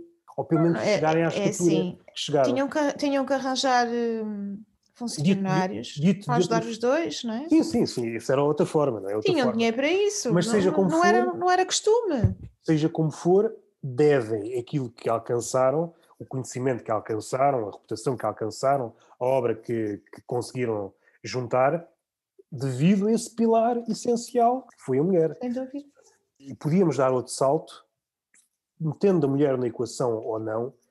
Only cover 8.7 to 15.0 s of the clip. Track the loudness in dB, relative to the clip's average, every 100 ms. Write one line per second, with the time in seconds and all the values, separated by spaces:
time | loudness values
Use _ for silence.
8.7 | 2 2 -2 -4 -2 0 2 2 2 0
9.7 | 0 0 2 0 -2 0 0 2 2 2
10.7 | 2 2 4 4 4 2 0 0 2 2
11.7 | 0 2 2 2 0 0 0 -12 _ 0
12.7 | 2 2 0 -2 0 2 4 4 -2 _
13.7 | _ -10 2 4 4 2 -4 -4 -6 -4
14.7 | -4 -4 -6